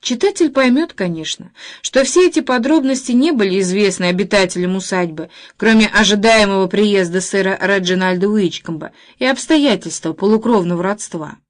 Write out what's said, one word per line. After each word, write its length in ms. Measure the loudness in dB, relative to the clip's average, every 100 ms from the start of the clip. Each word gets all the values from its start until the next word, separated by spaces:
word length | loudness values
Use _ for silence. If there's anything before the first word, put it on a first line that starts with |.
Читатель 480 | -6 -2 -2 0 0
поймёт, 420 | 2 2 2 0
конечно, 600 | -4 -6 -4 -8 -12 -14 -20 -20 -14
что 240 | -2 0
все 240 | 2 4 4
эти 120 | 2
подробности 720 | -2 -2 2 2 2 -4 0
не 200 | 2 2
были 260 | 2 0 0
известны 440 | 0 0 0 0
обитателям 720 | -2 -2 0 0 0 -2 -4 -4
усадьбы, 540 | -4 -4 -4 -6 -14 -18 -20 _
кроме 320 | 2 4 4
ожидаемого 760 | 2 2 2 4 4 4 2 0
приезда 520 | 0 2 2 0 -2
сэра 360 | -2 -2 -2 -2
Реджинальда 680 | 0 0 0 0 0 0 0
Уичкомба 640 | 2 0 -2 -10 -10 -12 _ -20 _
и 60 |
обстоятельства 880 | -2 -2 0 2 2 0 -4 -8 -8
полукровного 680 | -2 2 2 2 0 0 -2
родства 560 | -2 -4 -8 -10 -12 -16